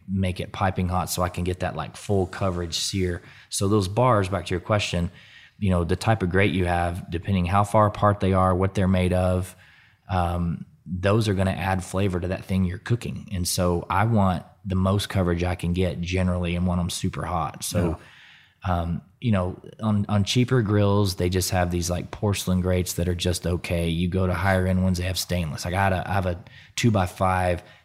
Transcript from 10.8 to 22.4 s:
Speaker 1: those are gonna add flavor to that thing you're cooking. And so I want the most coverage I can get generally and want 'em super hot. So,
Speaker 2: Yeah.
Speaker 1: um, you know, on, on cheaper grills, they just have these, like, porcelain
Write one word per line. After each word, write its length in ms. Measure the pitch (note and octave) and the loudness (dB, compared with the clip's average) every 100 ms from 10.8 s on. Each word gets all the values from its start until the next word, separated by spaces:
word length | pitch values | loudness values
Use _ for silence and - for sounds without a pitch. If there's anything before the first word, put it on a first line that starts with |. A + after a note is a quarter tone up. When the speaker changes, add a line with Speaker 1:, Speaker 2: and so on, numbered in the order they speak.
| - | -10
Speaker 1:
those 420 | F2+ G2 G#2+ A2 | -2 2 2 2
are 60 | |
gonna 160 | F#2+ F#2+ | 2 0
add 340 | E2 F#2+ F#2+ | 0 -2 -2
flavor 360 | F2 F#2 G2+ F2+ | -2 0 0 0
to 80 | F2+ | -2
that 180 | F#2 - | -6 -2
thing 180 | F#2+ | 0
you're 140 | F#2 F#2+ | 0 -2
cooking. 500 | - A#2 - - - | -2 -2 -4 -10 -8
And 160 | F#2 F2+ | -6 -4
so 400 | - F2+ F2 - | 0 2 0 0
I 160 | F#2 A2 | 0 2
want 380 | A2+ F#2+ E2+ - - G2+ | 4 4 2 -4 -14 -4
the 100 | F#2+ | 0
most 340 | F#2 G#2 - | 2 0 0
coverage 340 | G2 F2 F2 | 0 0 0
I 120 | F2+ F2+ | 0 -2
can 180 | E2+ | -2
get 260 | F2 F#2 D#2+ | 0 0 -2
generally 560 | E2+ F#2 F2+ F2+ F2 F2 | -4 0 0 0 -2 -2
and 120 | F2+ | 0
want 120 | F2 | 0
'em 120 | F2 | -2
super 340 | - F#2 C#2+ D#2+ | -4 -6 -6 -4
hot. 380 | F2 D2+ - | -4 -4 -6
So, 340 | - F2 F2 E2 - - - - _ _ F#2 | -4 0 0 -2 -10 -20 -20 -20 _ _ -2
Speaker 2:
Yeah. 60 | F2 | -2
Speaker 1:
um, 200 | E2+ E2+ - - | 0 -4 -6 -6
you 120 | B2+ | 0
know, 300 | G2+ F2+ - - - | 2 0 -4 -14 -6
on, 200 | A2 G#2 G2+ | 0 0 2
on 140 | G#2 | 2
cheaper 400 | G2 B2 B2 C3 | 2 2 2 2
grills, 520 | G2+ G#2 G2+ G2+ G2+ F2+ | 2 2 4 2 2 0
they 140 | F2+ | 0
just 220 | F#2 F2+ | 0 0
have 180 | F#2 F2 | 0 0
these, 220 | F2 E2+ | 0 -2
like, 180 | F2 - | -4 -6
porcelain 500 | - G#2 G2 | -4 -2 -2